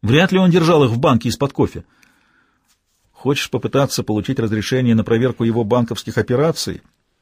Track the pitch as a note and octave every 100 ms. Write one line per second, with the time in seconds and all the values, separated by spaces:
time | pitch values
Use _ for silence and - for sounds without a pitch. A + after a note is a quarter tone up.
0 | G#2 C#3 F#3 F#3 F#3 F3 E3 E3 C3+ A#2
1 | D#3+ A#2+ B2 G#2 C#3 - A2 - - _
2 | _ _ _ _ _ _ _ _ _ _
3 | _ _ B2 C#3+ - A#2+ A2 C3 C#3 -
4 | G#2+ G#2+ G2+ C3 A2+ G#2+ G2 B2+ B2+ A2+
5 | G2+ A2+ B2+ A#2 A#2 A2+ G#2+ B2 A#2 A2+
6 | - A2+ G#2 B2 D#3 D3+ - E2+ _ _
7 | _ _